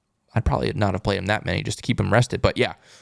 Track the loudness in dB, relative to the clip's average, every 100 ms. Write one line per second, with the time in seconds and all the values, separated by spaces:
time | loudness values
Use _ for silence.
0 | _ _ _ -2 0 0 0 0 0 0
1 | 0 -2 0 -2 0 -2 -4 -6 -4 -2
2 | 2 2 2 0 0 2 -2 -2 -18 -20